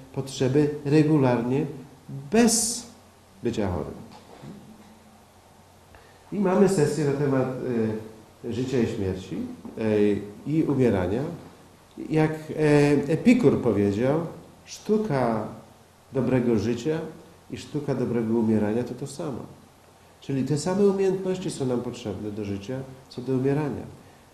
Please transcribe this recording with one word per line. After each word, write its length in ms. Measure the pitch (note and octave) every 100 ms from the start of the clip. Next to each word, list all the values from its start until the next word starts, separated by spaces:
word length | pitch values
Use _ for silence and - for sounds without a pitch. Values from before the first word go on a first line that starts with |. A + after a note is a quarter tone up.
| -
potrzeby 560 | C#3 C3+ - C3 D3 D3 - C#3
regularnie, 800 | D3+ D3+ D3+ B2+ A#2+ A#2+ C#3 D3+ - - - - C#3 -
bez 560 | A3 A3+ - - - - - - - _ -
bycia 280 | A#2 A2 F#2+
chorym. 220 | E2+ C#2+ - - - - - - - - - - - - - - - - - - - - - - - -
I 80 | F#3+
mamy 300 | F#3 G3 F#3+
sesję 360 | D#3 C#3 D#3+ C#3+
na 60 |
temat, 360 | C#3 C#3 C3 B2+ - B2+ A#2 G#2+ G#2+ - - - - B2
e, 80 |
życia 260 | A2 B2+ C3
i 80 | G#2+
śmierci, 480 | - F#2+ F#2+ - F#2+ B3+ - - -
e, 60 | A2 G#2+ G#2 G2+ - - C#3
i 120 | D#3+
umierania. 580 | C#3 C3 A#2+ G2 F2+ A#2 D#3 E3+ - - - - - - -
Jak, 220 | D#3 D#3
e, 840 | D#3 - - D3+ D3 C#3+ C#3+ -
Epikur 480 | D#3+ - B3 C3+ G#2+
powiedział, 580 | A#2+ G2+ G2+ G2 C3 D#3 E3 - - - -
sztuka 840 | - - G#3+ G#3+ C3+ A2+ A2 A2 - - - _ _ -
dobrego 440 | C3+ A#2 B2+ A#2 A2
życia 420 | A2 A2+ D#3 E3 E3 - - - -
i 60 | B2+
sztuka 380 | - D3+ C#3+ B2
dobrego 440 | B2 A#2 A2 A#2
umierania 440 | A2 G#2+ G#2 A2+
to 100 | A#2+
to 140 | B2+ C#3
samo. 500 | - D#3+ A2+ - - - _ - - - -
Czyli 220 | - C3+
te 140 | C3 C#3+
same 300 | F3+ F#3+ G3+
umiejętności 640 | G3 F#3+ F#3 F#3 F3+ E3+
są 140 | - C3
nam 160 | B2
potrzebne 500 | A#2 A2 G#2+ F#2+ G#2+
do 140 | G2+ G2+
życia, 340 | G2 A2 C3 C3+ - -
co 120 | -
do 120 | B2+
umierania. 500 | C3 C3+ C#3 D3 F#2 D#2 - - - -